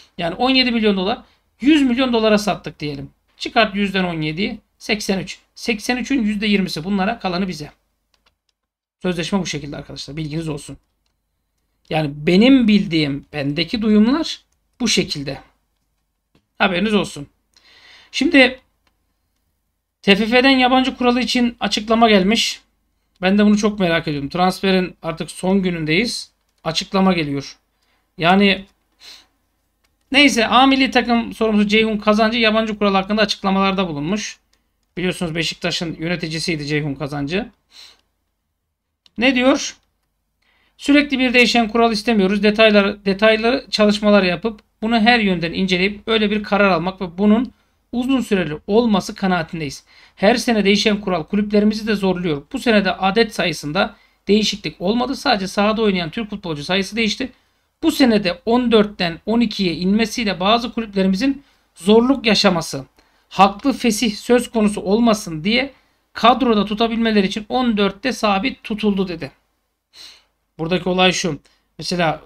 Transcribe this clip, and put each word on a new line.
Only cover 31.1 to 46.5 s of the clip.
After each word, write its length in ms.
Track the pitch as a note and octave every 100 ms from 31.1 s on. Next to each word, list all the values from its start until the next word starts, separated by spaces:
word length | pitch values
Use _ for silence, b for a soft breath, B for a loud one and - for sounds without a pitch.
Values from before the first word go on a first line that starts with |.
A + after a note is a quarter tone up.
| A#3 A3
sorumlusu 340 | G3 A3 G#3 G#3
Ceyhun 300 | G#3+ A3 G#3+
Kazancı 400 | G#3+ G#3+ A3 A#3+
yabancı 400 | A3 A3 A3 G#3+
kural 160 | G3+
hakkında 280 | G3 F#3+ G#3+
açıklamalarda 640 | G#3+ - G3 F#3+ G3 F#3+ F#3
bulunmuş. 520 | C#3+ D3 G#3 - - _ _ _ _ _ -
Biliyorsunuz 380 | F3+ E3+ F3 D#3+
Beşiktaş'ın 600 | D#3+ - F3 - E3+ D#3
yöneticisiydi 720 | E3 E3+ D#3+ D#3+ E3+ D#3 C#3+
Ceyhun 300 | D3+ D3 C3+
Kazancı. 560 | C#3+ D3 C#3+ F3+ A#3+ - _ B B B B _ _ _ _ _ _ _ _ _ _ -
Ne 180 | B3+ B3
diyor? 420 | B3+ C#4+ - - _ _ _ _ _ _ _ _ _ _
Sürekli 420 | - C#4+ C#4+ B3+
bir 140 | B3+
değişen 340 | A#3+ A#3+ A#3+ A3
kural 220 | A#3 A#3
istemiyoruz. 520 | G#3+ - A3+ F#3 G#3
Detaylar, 600 | G#3+ G#3+ A3 G#3 G3+ G3+ G3
detayları 600 | F#3+ A3 A3 A3+ C4+ -
çalışmalar 540 | - G#3 G#3 G#3 G3+
yapıp 380 | F#3 E3+ A3+ G#3+ _ _
bunu 180 | A3 A#3
her 200 | G#3+ A#3+
yönden 340 | G3+ F3+ E3+
inceleyip 540 | F3 F#3+ F3+ G3 G#3 -
öyle 240 | A3 G#3
bir 120 | G#3+
karar 260 | G#3